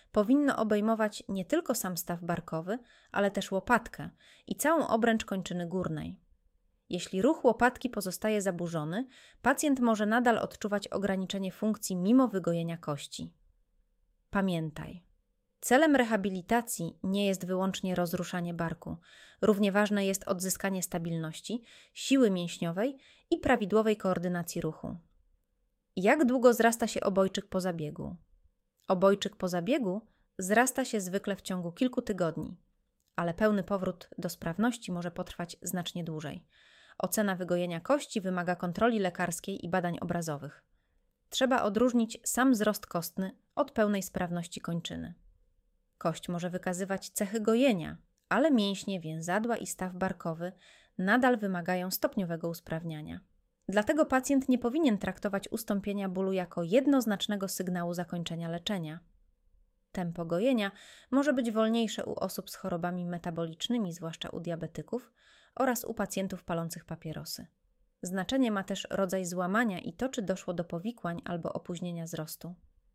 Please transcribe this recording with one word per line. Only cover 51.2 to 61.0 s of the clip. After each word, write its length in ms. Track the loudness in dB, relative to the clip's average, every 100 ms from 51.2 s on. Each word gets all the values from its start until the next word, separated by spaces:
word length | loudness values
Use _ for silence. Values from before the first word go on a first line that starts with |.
| 4 2
wymagają 540 | 0 -2 0 -2 -2
stopniowego 580 | -2 -2 0 -2 -2 -4
usprawniania. 680 | -6 -6 -6 -6 -8 -10 -14 -16 _ _ _ 0
Dlatego 360 | 2 4 4 4
pacjent 440 | 2 2 2 4
nie 80 | 2
powinien 400 | 2 2 4 2
traktować 520 | 0 -4 -4 -4 -4
ustąpienia 580 | -6 -2 -2 -2 -4 -2
bólu 240 | -2 0
jako 300 | 0 -2 -4
jednoznacznego 840 | 2 4 6 4 4 0 0 -2 -4
sygnału 460 | -4 -4 -2 -2
zakończenia 560 | -4 -4 -6 -6 -6 -6
leczenia. 500 | -6 -4 -4 -4 -10 -16 _ _ _ _ _ _ _ _
Tempo 340 | -6 -4 -4 -2
gojenia 460 | 2 4 2 0 -4 -16 -20